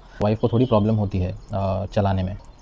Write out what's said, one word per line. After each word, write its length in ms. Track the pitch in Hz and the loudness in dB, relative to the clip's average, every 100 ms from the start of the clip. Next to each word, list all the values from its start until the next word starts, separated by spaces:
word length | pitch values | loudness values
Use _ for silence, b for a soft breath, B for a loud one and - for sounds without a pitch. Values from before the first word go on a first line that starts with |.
| B - | B -2
wife 160 | 104 107 | 0 2
को 80 | 117 | 2
थोड़ी 180 | 117 127 | 2 4
problem 300 | 107 107 110 | 4 4 2
होती 240 | 101 95 | 0 -2
है, 160 | 92 104 - | -4 -6 -8
अ, 320 | 98 98 95 98 | -4 -2 -2 -2
चलाने 380 | 107 98 95 | 0 2 0
में, 140 | 92 101 - - | -2 -6 -14 -20